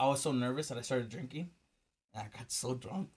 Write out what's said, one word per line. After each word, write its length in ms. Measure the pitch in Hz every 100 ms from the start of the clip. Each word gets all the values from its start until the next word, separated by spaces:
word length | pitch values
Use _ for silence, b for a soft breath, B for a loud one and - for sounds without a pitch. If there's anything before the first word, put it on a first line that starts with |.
I 60 | 135
was 120 | 135
so 120 | 156
nervous 360 | 131 123 135 156
that 100 | 120
I 40 |
started 260 | - 127 117
drinking. 420 | 135 131 147 175 - _ _ _ _ _ 110
I 100 | 107 -
got 140 | 117
so 220 | - 123
drunk 340 | 127 - 190 160